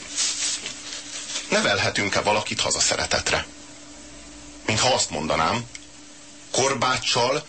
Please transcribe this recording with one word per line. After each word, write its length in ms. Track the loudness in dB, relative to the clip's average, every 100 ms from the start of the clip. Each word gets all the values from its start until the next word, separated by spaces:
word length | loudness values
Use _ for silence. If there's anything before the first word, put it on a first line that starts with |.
| -6 -2 -2 0 -2 -4 -6 -10 -10 -10 -10 -10 -8 -8 0
Nevelhetünk-e 720 | 2 4 4 2 2 2 2
valakit 400 | 4 2 2 0
hazaszeretetre? 880 | 0 2 2 2 2 0 2 0 -2 -12 -18 -18 -18 -18 -18 -18 -18 -18 -18 -8 -2
Mintha 280 | 2 4
azt 160 | 4 2
mondanám, 540 | -2 0 2 2 2 -4 -12 -18 -18 -20 -20 -20 -20 -4
korbáccsal 960 | 2 2 4 2 2 2 4 4 2